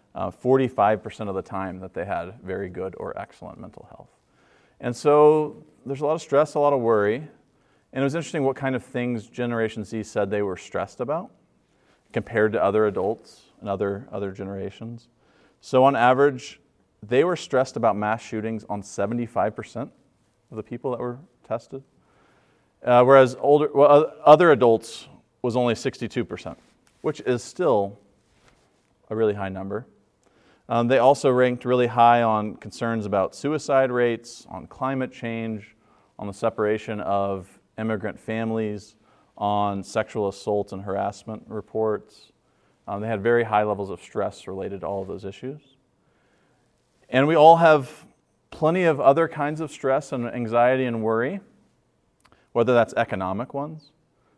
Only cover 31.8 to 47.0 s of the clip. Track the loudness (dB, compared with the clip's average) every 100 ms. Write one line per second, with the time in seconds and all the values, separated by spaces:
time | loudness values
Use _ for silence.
31.8 | 2 4 6 6 4 0 -4 -8 -16 -8
32.8 | -4 -4 -2 0 -2 -4 -4 -4 0 2
33.8 | 2 2 0 -2 -8 -20 -16 -16 -16 -8
34.8 | -6 -4 -6 -8 -10 -8 -8 -10 -12 _
35.8 | _ _ _ -14 -12 -6 -4 -2 -2 -2
36.8 | -4 -8 -4 -2 -2 -6 -10 _ _ -8
37.8 | -6 -6 -6 -10 -8 -6 -4 -4 -6 -8
38.8 | -14 _ _ _ _ -8 -4 -2 -2 -4
39.8 | -6 -6 -4 -4 -4 -4 -4 -4 -4 -10
40.8 | -6 -4 -4 -8 -14 -16 -12 -14 -8 -4
41.8 | -2 -4 -8 _ _ _ _ _ _ _
42.8 | -12 -8 -6 -4 0 0 2 0 0 -4
43.8 | -6 -10 -10 -6 -6 -8 -12 -10 -10 -8
44.8 | -8 -8 -8 -10 -12 -12 -14 -14 _ _
45.8 | _ _ _ _ _ _ _ _ _ _
46.8 | _ _